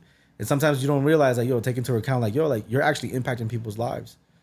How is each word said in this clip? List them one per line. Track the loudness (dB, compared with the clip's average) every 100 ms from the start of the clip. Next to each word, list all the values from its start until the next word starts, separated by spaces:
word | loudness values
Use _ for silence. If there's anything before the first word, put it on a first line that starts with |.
| _ _ _ -8
and | -2
sometimes | 2 2 2
you | 2
don't | 2
realize, | 4 4 4 4
like, | 0
yo, | 0
take | 0 -2
into | -2 -2
account, | 0 0
like, | 0 0
yo, | 0
like, | -2 -2
you're | 0
actually | 0 0 -4
impacting | -4 -4 -4 -4
people's | -6 -8 -6
lives. | -6 -6 -12 -20 _ _